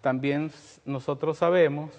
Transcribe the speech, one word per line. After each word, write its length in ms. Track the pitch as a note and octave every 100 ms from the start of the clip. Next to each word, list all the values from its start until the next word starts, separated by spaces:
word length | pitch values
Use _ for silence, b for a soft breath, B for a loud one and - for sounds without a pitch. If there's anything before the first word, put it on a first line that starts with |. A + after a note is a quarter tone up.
también 460 | C#3 C3 C#3 C#3+ D#3
s-, 340 | - - -
nosotros 540 | - C#3 - C#3+ D#3+ D#3
sabemos 520 | E3+ F3+ D#3+ C#3+ D#3